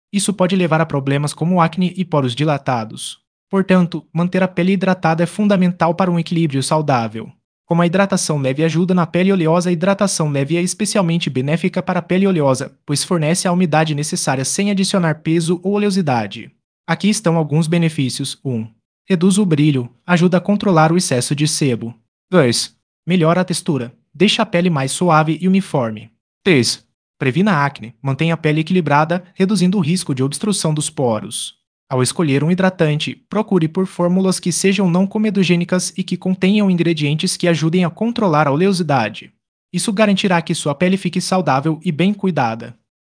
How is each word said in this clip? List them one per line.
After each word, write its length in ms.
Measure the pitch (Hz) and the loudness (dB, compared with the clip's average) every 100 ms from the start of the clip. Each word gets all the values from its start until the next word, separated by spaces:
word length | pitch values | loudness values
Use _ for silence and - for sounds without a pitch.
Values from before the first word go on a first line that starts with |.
| _ | _
Isso 180 | 202 196 | -4 -2
pode 240 | 196 180 190 | 0 0 2
levar 240 | 175 160 | 2 0
a 60 | 160 | 0
problemas 480 | 143 135 139 147 | -2 -2 -2 -2
como 260 | - 160 185 | -4 0 2
acne 340 | 165 175 180 185 | 2 2 -2 -2
e 80 | 180 | -2
poros 300 | 151 131 117 | 0 0 0
dilatados. 840 | 156 139 139 120 110 - - - _ _ - | 0 0 -2 -4 -4 -12 -14 -16 _ _ -4
Portanto, 560 | 196 190 185 175 165 - | -2 2 4 2 -2 -8
manter 300 | 160 180 185 | -4 -2 0
a 40 | 185 | -2
pele 260 | 185 180 | 0 0
hidratada 500 | 196 190 185 160 165 | 2 0 0 0 0
é 20 | 170 | -2
fundamental 680 | - 208 196 180 175 170 165 | 0 0 2 2 2 -2 0
para 160 | 185 | 0
um 80 | 170 | 0
equilíbrio 420 | 156 170 165 135 | -2 0 0 0
saudável. 680 | 131 156 151 123 113 110 110 - _ _ - | 0 -2 0 0 0 -6 -14 -18 _ _ -4
Como 160 | 170 | 0
a 60 | 175 | 2
hidratação 500 | 185 196 185 - 151 | 2 0 0 -2 -2
leve 260 | 131 135 | -2 0
ajuda 300 | 160 156 170 | 0 0 0
na 140 | 180 160 | 0 0
pele 260 | 175 190 | 0 2
oleosa, 360 | 196 156 175 175 | 2 2 2 0
a 40 | |
hidratação 560 | 170 185 196 196 - 151 | 0 0 0 0 0 -2
leve 260 | 139 139 170 | -2 0 0
é 60 | |
especialmente 680 | 180 - 208 208 175 165 165 | -2 -2 -2 0 0 0 -2
benéfica 540 | 131 135 170 185 185 | -2 -2 -2 -2 -4
para 180 | 180 185 | -4 -4
a 40 | |
pele 240 | 175 185 196 | -2 0 2
oleosa, 500 | 175 139 131 139 _ - | 2 2 0 -4 _ -6
pois 180 | 143 | -4
fornece 420 | - 175 151 180 190 | -2 0 0 0 0
a 60 | |
umidade 420 | 175 180 151 160 147 | 2 2 2 2 -2
necessária 500 | 147 180 - 135 135 | -4 -4 -2 -2 -2
sem 240 | - 202 | -2 -2
adicionar 440 | 196 190 196 165 151 | 0 0 0 0 -2
peso 440 | 170 165 160 180 | 0 0 0 -2
ou 100 | 190 | -2
oleosidade. 800 | 208 208 190 151 123 104 110 113 _ _ _ - | 0 0 0 0 -2 -2 -10 -16 _ _ _ -6
Aqui 240 | 165 196 | -2 0
estão 260 | 214 170 165 | 0 0 0
alguns 320 | 151 147 156 | 0 0 0
benefícios. 720 | 175 165 160 127 - 135 - 139 | 2 0 0 -4 -4 -8 -8 -6
Um. 220 | 117 113 _ _ _ - | -6 -6 _ _ _ -4
Reduz 280 | 185 185 190 | 0 2 2
o 80 | 196 | 2
brilho, 440 | 147 151 135 123 _ - | 2 2 2 -2 _ -2
ajuda 320 | 175 180 180 | 2 4 2
a 40 | |
controlar 500 | 180 208 208 160 160 | 0 0 2 4 4
o 60 | 170 | 2
excesso 380 | 180 127 - 143 | 0 -2 -2 -2
de 100 | 151 | -2
sebo. 480 | - 143 113 113 - _ _ - | 0 -2 -2 -6 -12 _ _ 0
Dois. 460 | 185 127 110 - _ _ _ - | 2 4 2 -4 _ _ _ -2
Melhora 360 | 185 156 175 | 2 2 2
a 40 | 180 | 0
textura, 480 | 170 - 139 120 - _ | -4 -2 -4 -4 -12 _
deixa 280 | 143 202 - | 0 0 2
a 40 | 220 | 0
pele 240 | 175 180 | 0 2
mais 220 | 151 135 | 0 -2
suave 460 | - 180 156 156 156 | -2 2 2 2 0
e 60 | 185 | 2
uniforme. 640 | 190 185 147 113 107 107 _ _ _ | 2 2 -2 -2 -6 -14 _ _ _
Três. 420 | 202 147 113 - _ _ _ - | 2 4 2 -2 _ _ _ -4
Previna 360 | 135 143 214 | -2 2 2
a 120 | 156 143 | 2 0
acne, 300 | - 113 - | -4 -16 -10
mantém 300 | 139 135 165 | -6 -2 -2
a 60 | 165 | 0
pele 240 | 156 151 | 0 0
equilibrada, 600 | 156 185 147 143 156 180 - | 0 0 2 2 2 -2 -6
reduzindo 440 | - 190 208 180 202 | -2 0 2 2 0
o 40 | |
risco 320 | 151 180 - | 0 -2 -2
de 100 | 131 | -2
obstrução 500 | 135 - 214 196 165 | -2 -2 -4 -2 -2
dos 160 | 151 147 | -2 -4
poros. 640 | - 127 107 101 - - - _ _ - | -2 -2 -2 -4 -10 -12 -16 _ _ -6
Ao 140 | 131 | -2
escolher 400 | 123 - 160 135 | 0 0 0 2
um 80 | 151 | 0
hidratante, 640 | 180 190 185 156 147 135 - - | 2 0 0 0 0 -4 -10 -8
procure 380 | 202 214 185 156 | -6 0 0 0
por 200 | 190 190 | -2 -6
fórmulas 540 | - 175 185 190 180 | -2 0 2 0 0
que 100 | 180 | -2
sejam 380 | - 190 196 190 | 0 0 2 2
não 180 | 170 196 | 2 0
comedogênicas 840 | 220 214 190 170 175 175 180 - - | 0 -2 0 2 2 0 -2 -2 -6
e 60 | |
que 140 | 185 180 | -6 -4
contenham 520 | 185 185 185 214 196 | -2 0 2 2 2
ingredientes 680 | 175 170 160 147 156 185 - | 2 2 0 0 -2 -2 -2
que 100 | 175 | 0
ajudem 380 | 160 160 160 - | 2 2 0 0
a 40 | |
controlar 560 | - 226 233 208 147 151 | -2 -4 0 0 2 2
a 60 | |
oleosidade. 800 | 139 190 180 160 139 107 104 - _ _ _ _ | 2 2 0 0 0 0 -6 -18 _ _ _ _
Isso 220 | 180 233 | -6 -4
garantirá 480 | 202 208 196 202 170 | 0 2 2 2 0
que 120 | 160 | -2
sua 220 | 165 151 143 | -4 -4 -2
pele 220 | 180 190 | 0 0
fique 240 | 180 185 | -2 -4
saudável 580 | - 185 151 135 156 160 | -2 -2 0 0 0 -4
e 80 | 180 | -4
bem 220 | 147 180 | 0 0
cuidada. 640 | 202 190 147 117 113 - - _ _ | 0 -2 -2 -2 -4 -10 -18 _ _